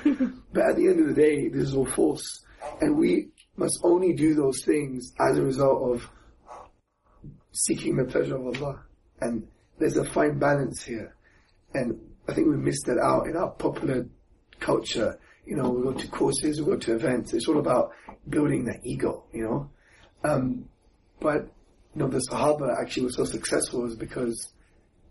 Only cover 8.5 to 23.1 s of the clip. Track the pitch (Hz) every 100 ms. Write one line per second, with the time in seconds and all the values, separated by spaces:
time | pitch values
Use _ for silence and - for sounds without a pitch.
8.5 | 120 143 135 - _ _ - 123 117 -
9.5 | _ _ - 151 143 139 - 151 143 139
10.5 | 143 123 - - 113 101 - _ _ _
11.5 | _ _ 139 120 - - - - - 160
12.5 | 135 135 - - 120 135 131 - 160 185
13.5 | - - - 160 127 - - _ _ _
14.5 | - - - - - 104 - - _ -
15.5 | 151 127 123 127 - - - 135 139 151
16.5 | 151 147 - - 113 139 123 - 113 -
17.5 | 151 - 123 - - - - - 151 147
18.5 | 135 120 98 120 135 - - - - 110
19.5 | 131 143 - _ - - _ 151 139 131
20.5 | 123 - _ _ _ _ - 156 147 -
21.5 | - _ _ _ 151 139 131 - 120 139
22.5 | 151 135 117 120 - 127